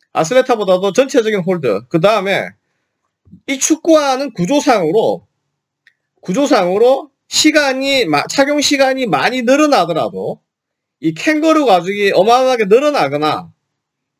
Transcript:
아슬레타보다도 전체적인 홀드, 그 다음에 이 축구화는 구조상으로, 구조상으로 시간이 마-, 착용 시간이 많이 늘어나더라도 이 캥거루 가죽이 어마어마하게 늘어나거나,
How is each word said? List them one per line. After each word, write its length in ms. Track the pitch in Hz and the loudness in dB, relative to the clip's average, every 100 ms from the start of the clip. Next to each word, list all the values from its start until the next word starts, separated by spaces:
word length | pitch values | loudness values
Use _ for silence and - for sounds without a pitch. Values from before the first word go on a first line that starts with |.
| _ | _
아슬레타보다도 800 | - 160 254 262 233 196 185 196 | -4 0 0 0 0 0 0 0
전체적인 480 | 190 269 269 220 208 | 0 0 0 0 -2
홀드, 420 | 175 180 131 98 123 | -4 -4 -2 -4 -4
그 120 | 170 | 0
다음에 480 | 185 220 190 175 92 - _ _ _ _ _ _ _ - - | 2 0 0 -4 -4 -12 _ _ _ _ _ _ _ -16 -8
이 120 | 269 | -4
축구화는 760 | - 311 - 311 285 254 285 | -2 0 2 2 2 -2 -4
구조상으로, 920 | - 180 285 294 226 160 196 151 92 - _ _ _ _ _ _ _ _ _ | -6 -2 0 2 0 0 0 0 -2 -8 _ _ _ _ _ _ _ _ _
구조상으로 880 | - 190 277 254 175 196 240 285 320 _ _ | -6 -2 2 2 2 2 2 2 -4 _ _
시간이 800 | - 311 302 277 262 269 269 196 | 0 2 2 0 -2 -2 -2 0
마-, 200 | 143 - | -2 -2
착용 320 | - 269 294 | -2 0 0
시간이 460 | - 277 269 262 247 | 0 0 0 0 -2
많이 360 | 143 165 254 | -2 -2 -2
늘어나더라도 960 | 240 277 - 240 170 160 113 92 110 220 _ _ _ _ _ _ | 0 2 2 2 0 -2 -4 -6 -10 -10 _ _ _ _ _ _
이 140 | 165 | -6
캥거루 520 | 160 - 311 320 311 277 | -4 -2 0 2 2 2
가죽이 460 | 185 170 202 202 | 2 0 -2 0
어마어마하게 520 | 170 202 240 262 254 202 | 2 2 2 2 0 2
늘어나거나, 880 | 220 294 285 143 147 151 117 85 _ _ _ _ _ _ _ | 2 2 0 -2 -2 -2 -4 -8 _ _ _ _ _ _ _